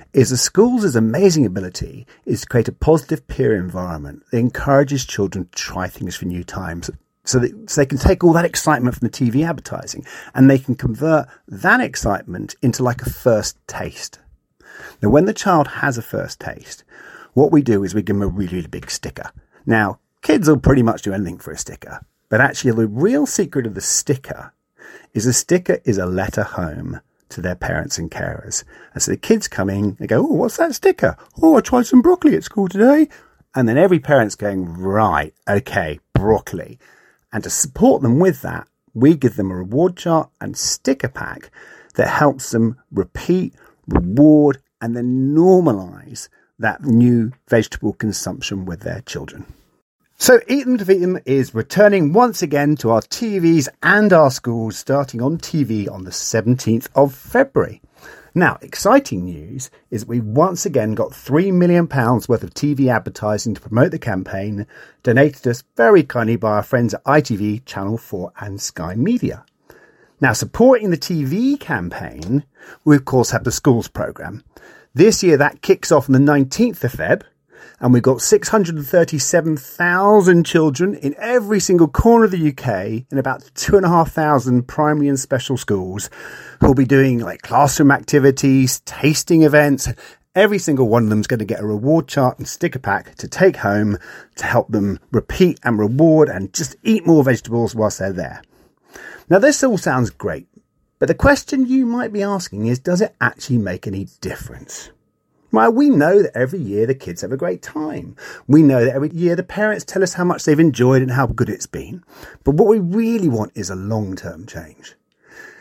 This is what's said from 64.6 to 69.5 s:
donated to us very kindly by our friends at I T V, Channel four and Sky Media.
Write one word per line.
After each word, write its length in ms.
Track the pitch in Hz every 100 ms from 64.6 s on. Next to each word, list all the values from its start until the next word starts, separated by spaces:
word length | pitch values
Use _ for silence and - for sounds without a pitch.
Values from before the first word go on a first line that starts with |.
| 104 - - _
donated 400 | - 120 - -
to 80 | 123
us 140 | 117 - -
very 280 | 226 190
kindly 320 | 135 120 110 113
by 160 | 107
our 100 | 104
friends 320 | - 123 120
at 80 | -
I 160 | - 151
T 160 | 147 101
V, 240 | 104 110
Channel 380 | - 98 98 113
four 340 | - 98 92 -
and 220 | 101 101
Sky 340 | - - 82
Media. 500 | 104 170 247 - - _